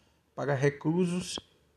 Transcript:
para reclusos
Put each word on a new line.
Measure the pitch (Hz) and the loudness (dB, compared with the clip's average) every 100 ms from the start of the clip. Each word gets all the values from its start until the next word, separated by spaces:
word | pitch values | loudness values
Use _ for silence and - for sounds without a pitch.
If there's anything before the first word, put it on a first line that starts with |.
| _ _ _ | _ _ _
para | - 131 | -6 -2
reclusos | 135 143 143 151 170 180 180 180 - - _ _ | 2 2 2 0 2 2 0 -4 -8 -12 _ _